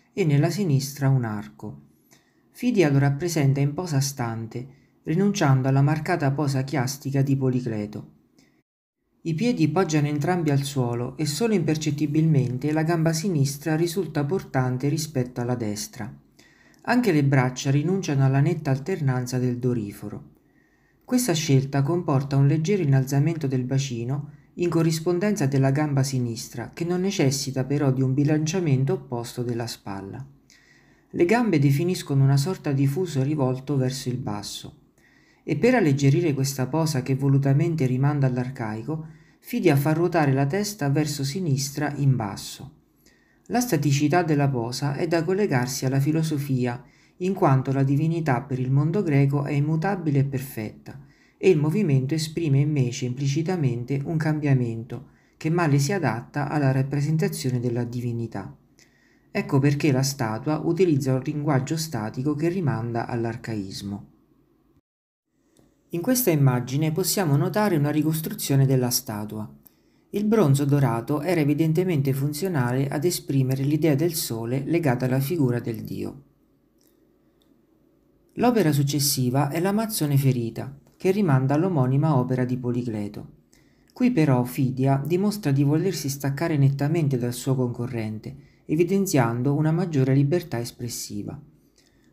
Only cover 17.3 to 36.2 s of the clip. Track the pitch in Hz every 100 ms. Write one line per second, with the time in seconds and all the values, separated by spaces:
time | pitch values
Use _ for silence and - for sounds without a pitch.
17.3 | 139 123 123 139 139 160 196 170 135 135
18.3 | 135 156 175 143 131 139 185 139 127 123
19.3 | 127 123 123 123 120 101 - 104 98 -
20.3 | _ _ _ _ _ _ _ - 247 247
21.3 | 160 - 135 - 143 139 175 175 135 139
22.3 | 139 139 160 160 208 147 135 131 139 156
23.3 | 160 135 127 123 135 - 117 117 139 -
24.3 | - _ - 175 165 165 160 180 175 208
25.3 | 202 135 135 135 139 151 139 135 131 120
26.3 | 110 - 120 113 - 170 180 190 196 139
27.3 | 139 - 131 131 143 139 131 131 131 147
28.3 | 151 156 196 165 131 139 190 - 120 120
29.3 | - 120 117 113 - - 98 98 110 139
30.3 | - _ - _ _ _ _ _ - 175
31.3 | 226 226 160 139 139 175 180 - 139 135
32.3 | 139 139 185 151 139 139 143 180 135 135
33.3 | 156 127 131 - 139 127 - 127 120 110
34.3 | 104 104 - - - _ _ _ _ _
35.3 | _ - 147 233 247 165 135 139 165